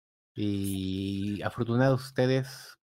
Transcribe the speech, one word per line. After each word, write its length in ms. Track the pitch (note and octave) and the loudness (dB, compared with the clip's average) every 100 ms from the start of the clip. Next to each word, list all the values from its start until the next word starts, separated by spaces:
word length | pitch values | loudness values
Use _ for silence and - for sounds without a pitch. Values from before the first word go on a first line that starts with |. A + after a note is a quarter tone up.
| _ _ _ | _ _ _
Y 1080 | - G#2 G2+ G2 G2 F#2+ F#2+ G2 G2 G2+ G#2 | -4 -2 0 -2 -2 -2 -2 -2 -2 -4 -4
afortunados 600 | G2 - A2+ A#2+ C3+ C3 | -4 -4 0 4 4 4
ustedes, 720 | - - B2+ C3 C3 - - - | 0 0 2 2 0 -8 -18 -20